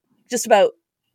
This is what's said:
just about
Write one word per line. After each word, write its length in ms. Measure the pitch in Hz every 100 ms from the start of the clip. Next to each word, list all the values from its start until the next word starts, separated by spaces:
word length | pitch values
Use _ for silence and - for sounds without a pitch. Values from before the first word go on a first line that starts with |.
| _ _ -
just 160 | 240 220
about 280 | 208 180 - _ _ _